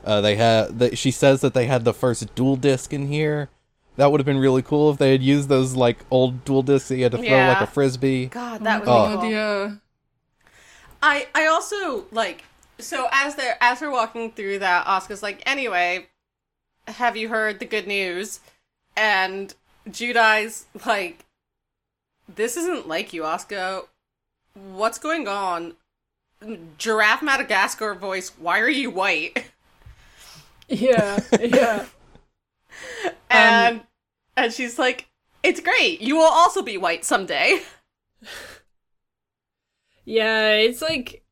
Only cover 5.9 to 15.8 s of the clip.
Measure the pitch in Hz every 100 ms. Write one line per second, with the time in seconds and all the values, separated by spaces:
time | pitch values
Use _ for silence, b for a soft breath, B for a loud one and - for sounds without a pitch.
5.9 | 113 - 131 127 127 143 135 131 139 -
6.9 | 127 123 117 - - 180 196 101 - 139
7.9 | 127 135 131 127 240 240 220 220 214 208
8.9 | 165 208 214 220 214 214 202 202 208 _
9.9 | _ _ _ _ _ b b b b b
10.9 | _ 302 285 285 302 311 320 427 403 359
11.9 | 240 - 220 196 - _ _ _ - -
12.9 | 285 254 269 285 285 254 - 247 247 294
13.9 | 254 220 233 226 226 196 196 190 175 -
14.9 | 190 - 202 202 196 - 277 247 180